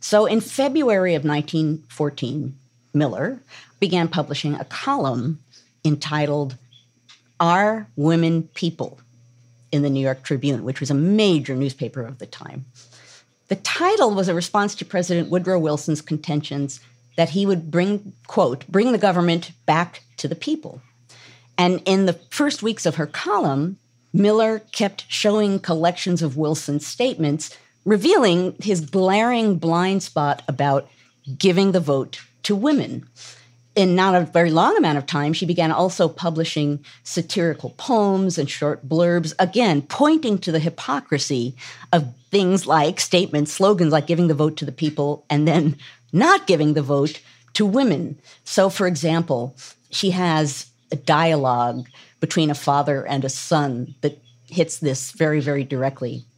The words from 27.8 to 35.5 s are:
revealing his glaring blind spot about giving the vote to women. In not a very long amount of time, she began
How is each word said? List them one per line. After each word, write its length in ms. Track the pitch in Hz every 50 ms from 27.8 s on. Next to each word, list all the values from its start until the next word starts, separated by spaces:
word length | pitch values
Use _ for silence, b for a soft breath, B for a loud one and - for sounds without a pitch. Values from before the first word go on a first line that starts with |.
| -
revealing 680 | 185 214 202 190 320 392 381 254 196 170 175 180 180 - -
his 200 | - 208 196 170
glaring 720 | 156 139 - 196 185 185 190 208 226 240 247 233 226 214 196
blind 460 | 160 165 165 165 170 180 190 196 196
spot 400 | - - - 160 147 147 139 - -
about 420 | - 139 127 143 143 139 139 135 b b b b b b b _ 139 131 -
giving 340 | - 190 175 180 196 196
the 80 | 180 180
vote 400 | 165 147 139 135 123 - - - - - _ _
to 120 | - - 208
women. 520 | 196 214 302 302 254 139 110 123 123 - - B B B B B B B B B B _ _ -
In 200 | 208 190 185 175
not 200 | 185 185 196 185
a 60 | 180
very 300 | 170 - - 170 170 170
long 260 | 156 165 190 269 427
amount 220 | 440 277 170 147 143
of 80 | 135
time, 260 | - - 143 147 147
she 120 | 160 - 190
began 280 | 165